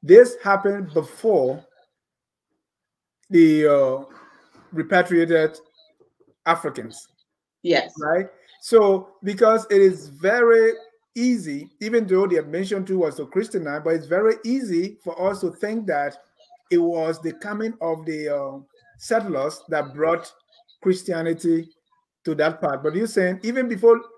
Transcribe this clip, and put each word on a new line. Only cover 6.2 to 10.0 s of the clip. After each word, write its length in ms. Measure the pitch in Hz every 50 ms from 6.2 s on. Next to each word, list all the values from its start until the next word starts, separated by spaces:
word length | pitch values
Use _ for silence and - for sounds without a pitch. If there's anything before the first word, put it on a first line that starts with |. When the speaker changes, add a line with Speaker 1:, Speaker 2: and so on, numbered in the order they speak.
| _ _ _ _ _
Speaker 1:
Africans. 640 | 165 170 165 - 151 127 - 110 113 113 - - _ _ _ _ _ _ _ _ _ _ _
Speaker 2:
Yes. 320 | _ 175 165 139 - - - -
Speaker 1:
Right? 280 | 147 151 160 180 196 190 - _ _ _ _ _
So, 540 | - - 233 226 208 202 196 185 190 - _ _ -
because 420 | 190 208 190 233 220 220 220 220 -
it 100 | 208 196
is 280 | 196 190 180 156